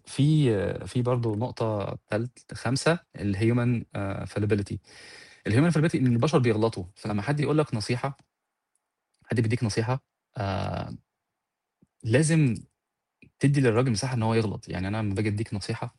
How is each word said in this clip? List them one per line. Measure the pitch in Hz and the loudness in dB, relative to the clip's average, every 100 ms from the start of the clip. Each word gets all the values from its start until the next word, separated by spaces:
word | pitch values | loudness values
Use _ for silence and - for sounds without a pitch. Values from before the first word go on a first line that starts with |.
| - | -8
في، | - 147 156 131 101 95 - 95 | 0 4 4 4 2 -2 -4 -4
في | 127 | -2
برضه | 120 123 117 104 | 0 0 -2 -2
نقطة | 120 - 113 104 104 110 _ | -4 -4 -4 -2 -4 -8 _
تالت-، | 107 123 - - | -4 -4 -10 -16
خامسة | - 117 135 156 170 - - | -8 -4 0 2 0 -4 -6
الhuman | 101 95 113 120 120 120 - 104 | -4 2 2 2 2 0 -4 -8
آآ، | 98 98 92 | -6 -6 -6
fallibility، | 104 104 104 98 101 - - - - - - - | -4 0 0 -2 -8 -12 -20 -20 -20 -20 -10 0
الhuman | 117 170 | 2 4
fallibility | 156 165 160 | 4 2 2
إن | 127 | 2
البشر | 117 143 156 | 2 2 4
بيغلطوا، | 120 107 113 - 87 - | 4 2 0 -2 -10 -10
فلمّا | 107 104 | -6 -4
حد | 101 147 | -2 -2
يقول | 139 151 | 0 0
لك | 147 113 | 0 -4
نصيحة | 104 123 139 - _ _ _ _ _ _ _ _ _ _ - | -4 -4 -4 -8 _ _ _ _ _ _ _ _ _ _ -4
حد | 120 | 0
بيدّيك | 110 123 | 0 0
نصيحة | 110 113 110 135 - _ _ 117 | 0 -2 -2 -4 -6 _ _ -6
آآ، | 98 95 98 90 - - _ _ _ _ _ _ _ _ _ _ | -4 -2 -4 -6 -8 -12 _ _ _ _ _ _ _ _ _ _
لازم | 113 123 156 165 139 95 - _ _ _ _ _ - _ | 2 2 4 4 4 0 -8 _ _ _ _ _ -20 _
تدّي | 143 143 | 2 4
للراجل | 127 110 135 | 4 4 2
مساحة | 104 131 127 | 0 -2 -2
إن | |
هو | 110 | 0
يغلط، | 113 107 92 - | 0 0 -4 -8
يعني | 90 95 | -6 -4
أنا | 110 | -4
لمّا | 104 98 | -2 -2
باجي | 107 | -2
أدّيك | 104 110 | -2 -4
نصيحة | 101 - 113 120 | -6 -6 -6 -8